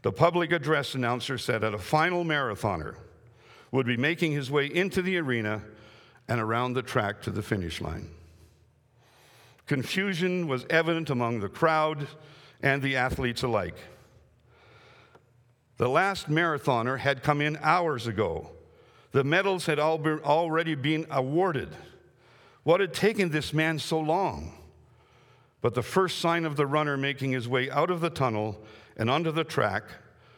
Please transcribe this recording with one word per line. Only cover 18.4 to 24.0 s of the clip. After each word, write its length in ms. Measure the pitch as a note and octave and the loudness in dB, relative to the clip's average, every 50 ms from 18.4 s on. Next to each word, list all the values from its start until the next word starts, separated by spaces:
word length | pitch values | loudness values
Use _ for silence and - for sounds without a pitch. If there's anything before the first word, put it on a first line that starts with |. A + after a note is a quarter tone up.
| - - - - - - - - - - _ - - _ | -8 -10 -16 -20 -20 -20 -20 -20 -20 -20 _ -20 -16 _
The 140 | - C#3 C3+ | 2 2 4
medals 420 | C#3+ D#3+ F#3+ F#3+ G3 F#3 F3 - | 4 4 4 4 2 0 0 0
had 120 | E3 D3+ D3 | 0 2 2
all 200 | D3+ D#3+ D#3+ D#3 | 2 2 2 2
been, 220 | D3 D#3 D#3 D#3 | 2 0 0 0
already 540 | - C#3+ D3 E3 F3 D#3+ D#3 E3 E3 D#3+ D#3 | 2 4 4 4 4 2 0 0 0 0 -2
been 320 | C3+ B2 D3+ D#3 D#3 D#3+ - | 0 0 0 0 0 -2 -2
awarded. 600 | C#3 C#3 C3 C3+ D3+ E3+ F#3+ F#3 D3 A#2+ D#2 D2+ - - - - - - - _ _ _ _ - - - - - _ _ | -2 -2 0 2 2 2 2 2 2 -2 -4 -6 -10 -16 -18 -20 -20 -20 -20 _ _ _ _ -20 -20 -20 -20 -20 _ _
What 180 | _ D3+ E3+ F#3+ | _ 4 4 4
had 140 | G3 E3 - | 4 0 0
taken 360 | - F#3+ G#3+ A3 G3+ F#3 E3 | 2 2 2 4 2 0 0
this 220 | D3 D3+ - - | 0 -2 -2 0
man 260 | C#3+ D#3 D#3+ D#3+ D#3+ D3 | 0 2 2 2 0 -2
so 200 | - - E3 | -2 -2 -2
long? 540 | D#3+ | 0